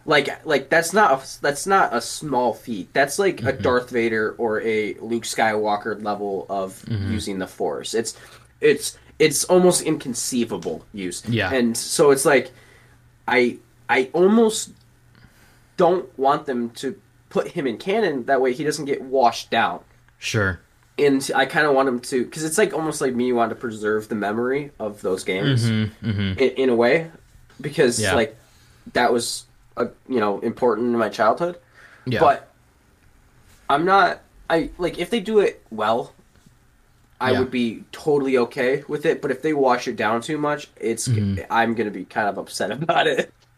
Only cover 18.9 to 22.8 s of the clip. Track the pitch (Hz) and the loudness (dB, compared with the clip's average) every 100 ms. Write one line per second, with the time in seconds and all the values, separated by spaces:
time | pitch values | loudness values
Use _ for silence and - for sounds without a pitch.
18.9 | 131 131 135 120 - - 113 98 87 - | -6 -2 2 2 2 -4 0 0 -2 -14
19.9 | _ _ - - 113 95 87 _ _ _ | _ _ -12 -4 0 0 -2 _ _ _
20.9 | - 143 135 - - 135 160 151 135 135 | 2 2 2 0 0 0 2 2 4 2
21.9 | 120 - 131 - 160 156 160 190 151 | -2 -2 -4 -4 -4 -2 2 2 0